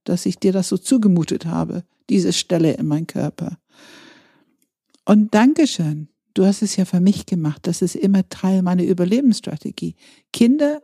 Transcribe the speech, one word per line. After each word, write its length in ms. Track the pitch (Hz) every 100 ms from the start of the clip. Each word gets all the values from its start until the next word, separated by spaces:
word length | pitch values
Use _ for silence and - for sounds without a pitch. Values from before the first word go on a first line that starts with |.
dass 220 | - 175 190
ich 120 | -
dir 140 | 196
das 160 | 190 185
so 80 | 190
zugemutet 680 | - 262 214 175 156 - 170
habe, 380 | 165 165 180 - _ -
diese 220 | 202 170
Stelle 400 | - - 175 160
in 120 | - 151
meinem 200 | 147 165
Körper.“ 500 | - 151 - 165 170 _ _ - - - - _ _ _ _ _ _ _ _
Und 300 | - 214 214
Dankeschön, 720 | 214 254 311 285 - 156 151 147 _ _
du 100 | -
hast 180 | 190 196
es 140 | 208 -
ja 80 |
für 160 | 185 180
mich 260 | 185 202 -
gemacht. 400 | 180 151 - -
Das 160 | 170
ist 120 | 180 -
immer 320 | 247 196 -
Teil 340 | - 185 190
meiner 220 | 180 180
Überlebensstrategie. 1120 | 175 180 180 233 269 208 - - - - 170 - _ _ _
Kinder 480 | - 240 294 294 302